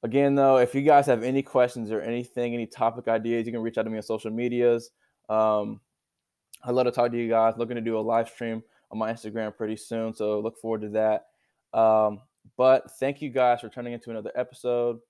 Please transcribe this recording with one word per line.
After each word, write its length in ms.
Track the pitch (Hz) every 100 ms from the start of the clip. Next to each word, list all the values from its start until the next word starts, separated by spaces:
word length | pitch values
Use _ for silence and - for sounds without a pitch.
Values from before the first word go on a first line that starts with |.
Again, 340 | 117 131 139 139
though, 220 | 135 131
if 180 | 123 139
you 60 |
guys 240 | 143 143 143
have 180 | 120
any 180 | 120 135
questions 480 | 135 135 123 127 107
or 100 | 110
anything, 520 | 92 120 120 - 120
any 140 | 120 113
topic 400 | - 113 117 117
ideas, 380 | 113 113 117 113
you 80 |
can 80 | 117
reach 160 | 113 113
out 60 |
to 60 | 110
me 60 | 110
on 80 |
social 280 | 107 110 113
medias. 600 | 113 120 120 120 117 117 _ _ _ -
Um, 500 | 107 110 107 104 110 _ _ _ _ _ _ _ -
I'd 100 | 127
love 140 | 123 123
to 60 |
talk 200 | 123 120
to 60 | 120
you 120 | 117
guys. 280 | 113 113 117
Looking 180 | 117 120
to 60 |
do 160 | 113 110
a 40 |
live 260 | 110 117 113
stream 360 | - 117 110 - _ _
on 60 | 110
my 160 | 110
Instagram 420 | 113 110 110 110 -
pretty 220 | 107 110
soon, 360 | - 117 113
so 280 | 110 104 107
look 180 | 110 -
forward 220 | 113 110
to 80 | 107
that. 380 | 107 110 107 - _ _ _ _ 113
Um, 440 | 113 110 107 104 _ _ _ -
but 340 | 127 131 - -
thank 220 | 131 139
you 80 | 147
guys 320 | 123 123 120
for 80 | 110
turning 240 | 127 120
into 180 | 120 120
another 220 | 113 104 -
episode. 640 | - - 127 120 120 117